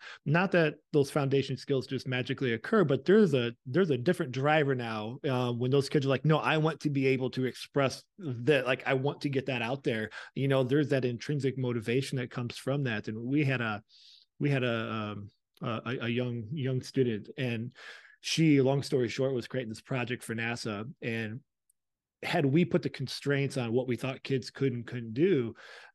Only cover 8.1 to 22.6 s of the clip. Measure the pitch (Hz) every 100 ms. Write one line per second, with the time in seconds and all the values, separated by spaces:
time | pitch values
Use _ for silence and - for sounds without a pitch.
8.1 | - 165 117 123 139 127 131 - 135 139
9.1 | 165 147 135 135 123 113 110 147 113 107
10.1 | - - - 135 135 127 147 131 139 127
11.1 | 117 - 147 135 131 123 117 110 127 135
12.1 | 135 123 - 120 - - 143 131 104 113
13.1 | 110 120 147 135 127 117 104 - - -
14.1 | - _ - 143 135 123 113 113 110 104
15.1 | 101 104 _ _ - 135 113 113 135 117
16.1 | 120 123 120 107 156 131 127 131 135 123
17.1 | 104 - - 127 117 120 - - - -
18.1 | - - - 160 143 131 139 135 139 113
19.1 | - 131 127 - 127 113 110 - 131 120
20.1 | 120 - 113 113 117 120 101 123 - 120
21.1 | 117 110 120 _ _ _ _ _ _ _
22.1 | - - 180 139 151